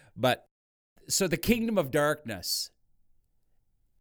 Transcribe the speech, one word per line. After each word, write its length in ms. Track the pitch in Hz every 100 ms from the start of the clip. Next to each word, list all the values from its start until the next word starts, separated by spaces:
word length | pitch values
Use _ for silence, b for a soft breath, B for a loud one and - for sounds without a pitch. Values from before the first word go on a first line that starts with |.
| B
But, 320 | - 123 - - _ _ _ _ _ -
so 180 | - 185
the 120 | 160
kingdom 400 | - 233 226 202
of 120 | 139
darkness, 800 | 147 147 147 117 98 - - - - _ _ _ _ _ _ _ _ _ _ _ _